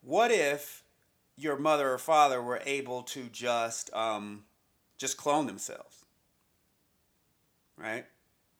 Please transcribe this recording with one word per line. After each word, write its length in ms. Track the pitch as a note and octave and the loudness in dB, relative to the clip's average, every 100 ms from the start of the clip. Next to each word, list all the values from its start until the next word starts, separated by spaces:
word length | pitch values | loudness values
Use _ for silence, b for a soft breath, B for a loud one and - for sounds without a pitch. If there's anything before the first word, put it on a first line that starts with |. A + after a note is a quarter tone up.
what 300 | A#2+ E3 A#3 | 0 2 4
if 520 | A3 D3 C#3+ - - _ _ _ _ _ - | 4 2 0 -6 -18 _ _ _ _ _ -8
your 200 | D3+ C#3 | -4 0
mother 360 | D3+ D3+ C#3 | 2 4 2
or 40 | B2+ | 0
father 440 | - D#3 D3 B2+ | 4 8 8 6
were 200 | A#2+ B2 - | -2 -4 -2
able 380 | C#3 B2 B2+ | -4 -4 -8
to 240 | B2 C#3+ A#2+ | -8 -12 -12
just, 640 | A2 A#2+ A#2+ A#2 - - | -6 -2 0 -2 -6 -8
um, 500 | G#2+ A2+ G#2+ G#2 G#2 _ _ _ _ _ _ | -4 -2 -2 -6 -14 _ _ _ _ _ _
just 180 | C3+ - | -8 -4
clone 300 | D3 C#3+ C3 | 0 0 -2
themselves, 580 | G2 - - - - _ _ _ _ _ _ _ _ _ _ _ _ _ _ _ _ _ - | -6 -12 -12 -16 -20 _ _ _ _ _ _ _ _ _ _ _ _ _ _ _ _ _ -14
right? 280 | A2 A2+ - _ _ _ _ _ | -8 -8 -10 _ _ _ _ _